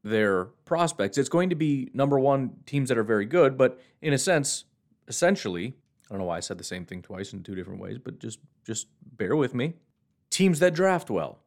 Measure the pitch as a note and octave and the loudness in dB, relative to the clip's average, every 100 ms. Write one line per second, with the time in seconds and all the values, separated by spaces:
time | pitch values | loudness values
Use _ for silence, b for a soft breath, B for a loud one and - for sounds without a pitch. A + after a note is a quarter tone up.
0 | G#2 A2 G#2 F#2+ F#2 _ - E3+ E3 - | 0 2 4 2 -2 _ -4 0 0 0
1 | G2+ - B2+ E3+ F#3 E3 D#3 C#3 B2+ C3 | -2 0 0 2 0 0 0 0 -4 -2
2 | C#3 C#3 C3+ C#3 B2+ - - C#3+ B2+ A2+ | 2 4 4 2 -2 -8 -4 -2 0 0
3 | G#2+ G#2+ G#2 F3 C#3 C3 B2+ - b b | 2 2 2 4 4 6 2 2 b b
4 | D#3 C#3 F#3+ E3 C#3 - - _ _ _ | -2 0 2 2 0 -6 -10 _ _ _
5 | - - E3+ G3 G#2+ F2 A2 - _ _ | -12 0 2 2 -2 -4 -6 -10 _ _
6 | _ G2 F2+ E2+ - F#2+ - F#2 E2+ F#2 | _ -6 -4 -4 -6 -10 -8 -10 -10 -14
7 | - F#2 G2+ G2 F2+ F#2+ F2+ F#2 F#2+ A#2 | -12 -12 -10 -12 -10 -10 -10 -12 -12 -12
8 | - - A2+ - _ _ - A2 - _ | -14 -12 -14 -14 _ _ -10 -10 -10 _
9 | - A#2 F#2+ D3+ B2+ B2 D3 E3 _ _ | -20 -6 0 0 0 -2 -4 -6 _ _
10 | _ _ _ - F#3+ D3+ F3+ D#3+ F#3+ F3+ | _ _ _ 2 4 6 2 4 2 2
11 | - G2 D2 - | -2 -4 -4 -10